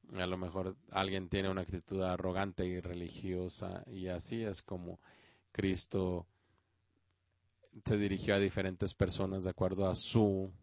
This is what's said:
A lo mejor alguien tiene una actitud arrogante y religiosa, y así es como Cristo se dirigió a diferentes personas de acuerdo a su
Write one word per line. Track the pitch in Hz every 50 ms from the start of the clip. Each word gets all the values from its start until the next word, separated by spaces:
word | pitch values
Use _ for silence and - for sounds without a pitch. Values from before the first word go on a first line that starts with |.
| - - -
A | 95 90
lo | 90 92
mejor | 92 92 87 80 95 92 92 95 - _ -
alguien | - 95 98 95 95 95 92 85
tiene | - 98 95 95
una | 92 95
actitud | 87 85 95 90 - - 98 95
arrogante | 92 92 90 90 92 92 90 95 98 101 95 - 92
y | 90 90 90
religiosa, | 85 90 87 87 87 85 - - - 92 92 90 90 90 - - - 92 92 90 -
y | - 95 95 90
así | 92 90 87 90 - 113 113 113
es | 107 95 - -
como | - 98 90 87 87 90 - _ - - - - - - _ _ _
Cristo | _ - 98 98 92 90 - - - 101 92 90 90 87 87 _ _ _ _ _ _ _ _ _ _ _ _ _ _ _ _ _ _ _ _ _ _ _ _ _ _ _ _ _ - 110 -
se | - 110
dirigió | 104 101 101 98 95 - - 101
a | 98
diferentes | 101 95 - 101 95 95 92 - 104 95 -
personas | _ 98 92 90 - 98 95 95 95 90
de | 92
acuerdo | 90 - 92 92 95 92 98
a | 95 90
su | 90 - - - 113 107 101 95 95 95 95 92 -